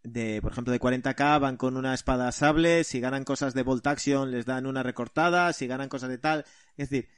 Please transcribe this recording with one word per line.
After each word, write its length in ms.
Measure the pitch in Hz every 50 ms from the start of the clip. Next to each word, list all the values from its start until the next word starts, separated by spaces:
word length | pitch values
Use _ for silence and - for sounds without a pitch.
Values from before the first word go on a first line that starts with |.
| -
de, 400 | 117 117 117 113 110 107 107 98
por 100 | - -
ejemplo, 200 | 120 120 123 123
de 60 | 123
cuarenta 340 | - 123 127 127 120 135 127
K, 240 | - 143 147 147 151
van 180 | 139 135 131
con 200 | 117 127 131 127
una 180 | 131 131 131 131
espada 360 | - - - 131 123 127 123 117
sable, 520 | - 147 147 151 156 165 170 170 170 156
si 160 | - - 127
ganan 240 | 120 127 135 135 135
cosas 300 | - 139 - 143 135 120
de 80 | 131 123
Bolt 240 | 127 131 120 -
Action, 440 | 143 147 - - 143 139 135 135 131
les 140 | 123 120 113
dan 220 | 127 131 131 131
una 160 | 135 135 135 123
recortada, 680 | 123 123 - 120 110 - 151 160 175 175 180 175 175 160
si 140 | - 135
ganan 220 | 123 127 131 139 135
cosas 220 | - 131 127 127
de 80 | 127 123
tal. 260 | - 156 156 151 139 - - - - _ _
Es 140 | - 143 127
decir, 180 | 139 131 117 - _